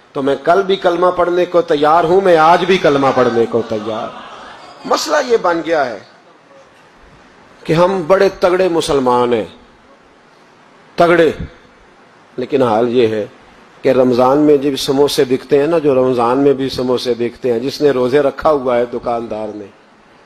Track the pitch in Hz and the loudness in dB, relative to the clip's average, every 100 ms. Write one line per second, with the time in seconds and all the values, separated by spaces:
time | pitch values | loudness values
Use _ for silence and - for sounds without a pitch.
0 | _ 143 139 135 - 180 190 190 185 170 | _ -6 -2 -2 0 0 0 -2 -2 0
1 | 180 175 175 175 175 170 165 151 151 165 | 0 0 -2 0 0 0 0 0 2 2
2 | 160 185 196 165 160 175 175 185 180 139 | 2 2 4 4 4 4 2 2 2 2
3 | 135 127 123 117 113 120 110 110 104 110 | 0 2 0 0 0 -2 -4 -6 -8 -8
4 | 117 - - - - - - - - 302 | -10 -14 -20 -20 -20 -20 -20 -14 -6 -4
5 | 302 302 262 226 180 170 156 165 127 101 | -2 -4 0 0 0 -4 -2 -2 -2 -6
6 | - - _ _ _ - - _ _ _ | -16 -20 _ _ _ -20 -20 _ _ _
7 | - - - - - - - 160 180 190 | -20 -20 -20 -20 -20 -14 -4 0 2 0
8 | 151 190 196 - 185 180 185 165 156 143 | 0 2 2 0 0 2 0 0 -2 0
9 | 127 123 123 117 90 - - _ _ _ | 2 2 2 -2 -4 -12 -20 _ _ _
10 | _ _ _ _ _ _ _ _ _ - | _ _ _ _ _ _ _ _ _ 0
11 | 170 170 160 - - - _ _ _ _ | 2 4 2 0 -10 -16 _ _ _ _
12 | _ _ _ - 123 139 127 107 120 120 | _ _ _ -12 -4 0 0 0 0 2
13 | 113 107 104 - - - - - 135 127 | 0 0 -8 -12 -20 -20 -20 -6 -2 2
14 | 127 120 127 143 151 147 143 135 - 135 | 2 2 2 4 4 2 0 -4 -2 0
15 | 143 - 131 127 - 143 147 170 147 131 | 0 0 -2 -2 0 0 2 0 0 2
16 | 131 123 117 131 143 131 135 127 127 120 | 0 0 0 2 2 0 -4 -4 -4 -2
17 | 123 113 117 - 127 117 131 - 147 127 | -2 -4 -4 -4 -4 -4 -4 -2 0 2
18 | 123 139 139 - 156 151 127 120 120 120 | 0 2 0 0 0 0 0 -2 -2 -6
19 | 123 117 117 107 107 104 98 _ _ _ | -6 -6 -8 -10 -10 -12 -16 _ _ _
20 | _ _ | _ _